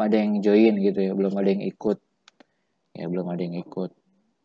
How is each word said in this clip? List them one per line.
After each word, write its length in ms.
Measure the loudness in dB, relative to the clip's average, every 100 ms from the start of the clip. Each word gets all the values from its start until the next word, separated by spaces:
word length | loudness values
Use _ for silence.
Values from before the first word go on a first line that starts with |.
ada 160 | 2 2
yang 240 | 2 0
join 320 | 4 6 6 4
gitu 160 | 0 0
ya, 160 | -2 -2
belum 160 | -2 0
ada 100 | 0
yang 140 | -2
ikut. 340 | -4 -6 -4 -4 _ _ _ _ _ _ _ _ _
Ya, 160 | -12 -8
belum 240 | -6 -6
ada 100 | -6
yang 140 | -6 -8
ikut. 280 | -10 -10 -10 -12 _ _ _ _